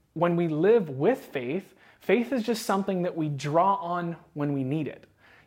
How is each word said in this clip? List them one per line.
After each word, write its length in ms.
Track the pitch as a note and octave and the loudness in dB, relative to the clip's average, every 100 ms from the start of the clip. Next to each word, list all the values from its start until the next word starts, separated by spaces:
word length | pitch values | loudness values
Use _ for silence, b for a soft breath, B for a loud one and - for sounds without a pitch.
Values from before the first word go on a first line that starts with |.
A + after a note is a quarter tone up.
| _ | _
when 220 | D#3+ F3 E3+ | 0 2 2
we 120 | E3+ | 0
live 400 | D3+ F#3 A#3 D#3+ | 2 4 4 2
with 300 | C3 E3+ C4 | 0 0 0
faith, 560 | - C#3+ A#2+ F3 - b b b | -4 -8 -4 -6 -8 b b b
faith 320 | - G#3+ A#3 | 2 2 2
is 100 | C4 | -2
just 220 | A3 A3 | -2 -2
something 380 | - G3 G3 F#3 | 0 0 0 -2
that 140 | F3 E3 | -2 -2
we 120 | D#3 | -4
draw 460 | C#3 D3 D#3+ F#3+ | -4 0 2 4
on 420 | G3 E3+ F3 E3+ E3 - | 2 -2 -4 -4 -8 -10
when 180 | D3 C#3+ | -4 -2
we 120 | C#3 | -2
need 240 | C3 D#3 C3+ | -2 -2 -4
it. 160 | - - b b b | -10 -18 b b b